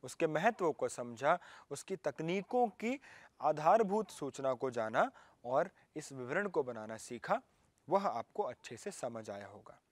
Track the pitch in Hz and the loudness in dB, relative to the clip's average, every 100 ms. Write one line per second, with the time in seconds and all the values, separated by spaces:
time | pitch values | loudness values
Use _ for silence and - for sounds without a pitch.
0 | 127 - 165 151 208 226 175 - 123 - | -12 0 2 4 2 4 0 2 -2 -4
1 | 120 113 139 175 - - - 139 - 190 | -8 -2 2 2 0 -20 -12 -12 -8 -4
2 | 151 - 160 190 190 247 240 - 220 269 | -4 -4 -2 -2 0 0 0 0 -6 -6
3 | - - - _ 139 151 156 214 214 208 | -8 -20 -20 _ 0 4 6 6 6 2
4 | 208 - 143 - 135 127 131 117 110 123 | 0 -6 -8 -2 -2 0 -2 -2 0 2
5 | 240 - - _ 123 131 180 _ _ - | 2 0 -20 _ 0 2 2 _ _ -12
6 | - 135 123 160 202 165 127 113 107 110 | -10 -10 -2 -2 0 0 -2 -4 -8 -10
7 | - 120 - 214 _ _ _ _ - 185 | -10 -10 -2 -2 _ _ _ _ 0 2
8 | 196 113 113 - 185 117 - 120 - - | 2 -2 -6 -4 -4 -6 -14 -10 -10 -6
9 | 127 117 110 101 101 104 107 - _ | -6 -6 -10 -10 -12 -16 -20 -20 _